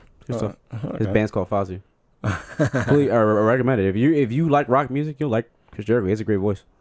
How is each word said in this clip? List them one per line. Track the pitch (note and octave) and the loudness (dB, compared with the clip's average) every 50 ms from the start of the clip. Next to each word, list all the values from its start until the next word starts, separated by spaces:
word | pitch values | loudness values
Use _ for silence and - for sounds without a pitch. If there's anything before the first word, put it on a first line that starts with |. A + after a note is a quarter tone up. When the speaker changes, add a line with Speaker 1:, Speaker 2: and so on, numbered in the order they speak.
| - - _ _ | -20 -20 _ _
Speaker 1:
It's | - - | -12 -8
good | B2 | -6
Speaker 2:
Uh, | A2+ | -6
Speaker 1:
stuff. | - G#2 - - _ _ - A2 - | -6 -6 -8 -10 _ _ -12 -10 -8
Speaker 2:
okay. | - - - A2 | -8 -6 -4 -2
Speaker 1:
His | G2 | 0
band's | G2 G#2+ G#2+ G#2+ | 0 0 0 0
called | - G#2+ F#2 - | -2 -4 -4 -2
Fozzy. | - G2 G2+ F#2 F#2 F2+ - _ _ _ _ | -2 -2 -2 -4 -6 -12 -14 _ _ _ _
Speaker 2:
<laughs> | _ _ _ - | _ _ _ -6
Speaker 1:
Please, | G#2+ F#2+ F2+ - - - - D#3 - - C3 A2+ - C#3+ D3 C#3+ C3 | -6 -6 -6 -8 -10 -4 -2 -2 -2 -2 -2 0 2 2 2 4 4
I, | G#2+ | 2
I | A#2 A2 | 2 4
recommend | G#2+ G#2+ G#2 G#2+ A2 A#2+ C3 B2 B2+ C3 A2 F#2+ | 4 4 4 4 2 2 2 2 0 2 2 2
it. | G2 | 2
If | F#2 | 2
you, | G#2+ A#2+ D3 D#3+ | 2 2 2 4
if | D3 C#3 G#2+ A2+ | 2 2 0 0
you | C#3+ E3 D#3+ | 0 0 2
like | C#3 D3 D3 A2 | 2 2 2 2
rock | B2 C3+ D3 B2 | 2 0 0 0
music, | B2+ C#3+ D3+ D#3 D3 - | -4 -4 -4 -6 -6 -6
you'll | D3+ D3 | -4 -2
like | A2 A2+ A#2 - _ _ _ _ - | -2 -2 -2 -4 _ _ _ _ -16
Chris | - G#2+ | -8 -2
Jericho. | G#2+ A2+ B2 G2 | 0 0 0 2
He | F#2 G#2 | 0 -2
has | A2 | -2
a | A2 | 0
great | G2 G#2+ G2 | 0 0 0
voice. | F#2+ G#2 G2 - - _ _ _ | 0 -2 -2 -4 -8 _ _ _